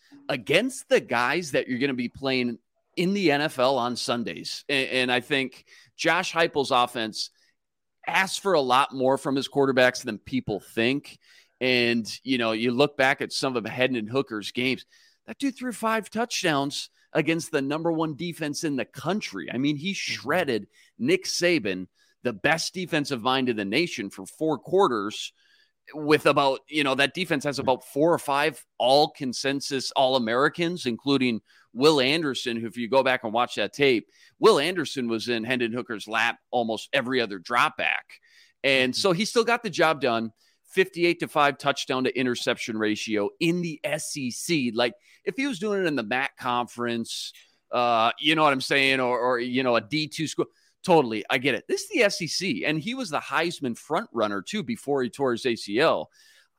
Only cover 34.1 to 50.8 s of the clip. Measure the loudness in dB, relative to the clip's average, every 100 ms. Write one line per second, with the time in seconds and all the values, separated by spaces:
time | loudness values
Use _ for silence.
34.1 | _ _ _ 6 6 2 -2 -4 -4 -4
35.1 | -4 -2 -4 -2 -2 -2 -4 -6 -10 -4
36.1 | 0 0 -2 _ -4 -2 -4 -2 -2 0
37.1 | -2 -2 -6 -2 0 0 0 -2 -4 -8
38.1 | -20 _ _ _ _ 0 2 2 0 0
39.1 | 0 0 0 2 0 -2 2 2 2 0
40.1 | 0 -4 -10 _ _ _ 0 0 2 0
41.1 | 0 -2 2 2 2 -2 -2 -4 -2 0
42.1 | 0 -2 -2 -2 -2 -4 -2 -2 -2 -2
43.1 | -2 -2 0 0 0 -4 -6 -4 -4 -6
44.1 | -6 -6 -6 -2 0 0 0 0 -2 _
45.1 | _ -8 -4 -4 -4 -2 0 0 -2 -2
46.1 | -2 -2 -4 -2 -2 -4 -4 -4 -4 -6
47.1 | -8 -10 -14 -20 _ _ 0 2 4 2
48.1 | 2 2 4 4 2 2 2 4 2 2
49.1 | 2 0 0 0 0 2 2 0 -4 -4
50.1 | -4 -4 -2 -4 _ _ _